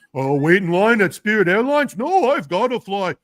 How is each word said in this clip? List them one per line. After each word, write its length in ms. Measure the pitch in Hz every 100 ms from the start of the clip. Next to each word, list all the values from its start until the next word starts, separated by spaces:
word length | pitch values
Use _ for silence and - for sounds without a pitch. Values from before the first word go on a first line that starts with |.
| _ 135
Uh, 180 | 135
wait 280 | 143 151 190
in 80 | 175
line 300 | 175 214 233
at 140 | 185
Spirit 340 | - 208 220 175
Airlines? 480 | 196 254 294 285 160
No, 340 | 277 381 254
I've 180 | 294 143
gotta 320 | 175 247 240
fly. 340 | - 202 185 147